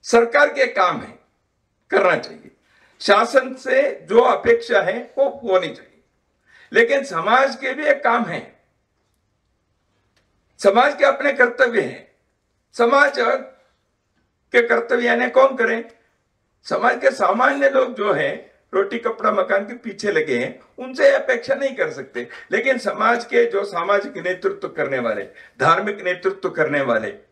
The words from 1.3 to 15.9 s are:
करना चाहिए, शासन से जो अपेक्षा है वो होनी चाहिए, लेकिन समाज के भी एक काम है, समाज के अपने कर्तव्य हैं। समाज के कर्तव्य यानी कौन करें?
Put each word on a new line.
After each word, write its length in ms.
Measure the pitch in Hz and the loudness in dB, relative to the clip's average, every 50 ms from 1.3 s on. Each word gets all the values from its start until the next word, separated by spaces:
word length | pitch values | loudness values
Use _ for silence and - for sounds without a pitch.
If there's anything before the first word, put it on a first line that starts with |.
| _ _ _ _ _ _ _ _ _ _ _ _ | _ _ _ _ _ _ _ _ _ _ _ _
करना 260 | - - 190 180 165 | 0 2 2 2 0
चाहिए, 340 | - - - - - - - _ _ _ _ _ _ _ _ _ _ | 0 -4 -12 -18 -20 -20 -20 _ _ _ _ _ _ _ _ _ _
शासन 540 | - - 202 208 240 233 - 269 254 269 262 | 2 2 4 4 4 2 2 0 0 0 -10
से 520 | - - 262 262 262 285 269 - - - | -12 -4 0 0 2 2 0 -2 -8 -8
जो 140 | 156 196 233 | 2 4 4
अपेक्षा 600 | 254 254 214 - - 233 233 233 - - 233 196 | 4 4 2 0 2 2 2 2 2 0 0 0
है 340 | 175 175 208 233 240 - - - | 0 0 -4 -4 -8 -10 -2 0
वो 100 | 277 277 | 0 0
होनी 400 | - - 233 233 185 185 180 156 | 0 -6 -4 0 0 0 0 -2
चाहिए, 360 | - - - _ _ _ _ _ _ _ _ _ _ _ _ _ _ _ - _ - | -10 -14 -20 _ _ _ _ _ _ _ _ _ _ _ _ _ _ _ -20 _ 2
लेकिन 320 | 208 233 233 277 277 - | 2 4 4 2 0 -2
समाज 520 | - 190 165 170 202 233 254 277 269 233 | -2 -6 -4 0 2 4 4 2 2 -2
के 180 | - 277 262 262 | -6 -8 -8 -6
भी 120 | 285 302 | -4 0
एक 180 | 294 277 - - | 0 0 0 0
काम 200 | 240 233 240 226 | 0 0 0 -2
है, 400 | 165 170 131 - - _ _ _ _ _ _ _ _ _ _ _ _ _ _ _ _ _ _ _ _ _ _ _ _ _ _ _ _ _ _ _ _ _ _ _ _ _ _ _ _ _ _ | -4 -6 -10 -12 -14 _ _ _ _ _ _ _ _ _ _ _ _ _ _ _ _ _ _ _ _ _ _ _ _ _ _ _ _ _ _ _ _ _ _ _ _ _ _ _ _ _ _
समाज 380 | - 247 - 233 254 294 285 | 2 4 4 6 4 2 2
के 80 | - - | 2 2
अपने 280 | 277 269 - 269 285 269 | 2 2 2 0 -2 2
कर्तव्य 480 | - 247 240 233 - 262 240 226 208 | 2 2 2 4 0 0 2 2 0
हैं। 320 | 151 123 - - - _ _ _ _ _ _ _ _ _ _ _ _ _ _ | -2 -2 -6 -12 -18 _ _ _ _ _ _ _ _ _ _ _ _ _ _
समाज 400 | - 233 233 277 277 285 277 - - 233 220 269 262 - - - _ _ _ _ _ _ _ _ _ _ _ _ _ _ _ _ _ _ _ - | 0 2 4 6 4 4 4 2 0 -2 0 0 -2 -4 -10 -20 _ _ _ _ _ _ _ _ _ _ _ _ _ _ _ _ _ _ _ 0
के 160 | 240 233 233 | 2 2 2
कर्तव्य 380 | 233 226 233 - 254 240 240 | 0 -2 0 0 -2 0 0
यानी 240 | 240 233 233 254 247 | 0 0 0 -2 0
कौन 260 | 240 262 269 269 262 | 4 4 4 4 4
करें? 340 | 262 233 233 226 226 233 - | 0 -2 -2 -2 -4 -6 -12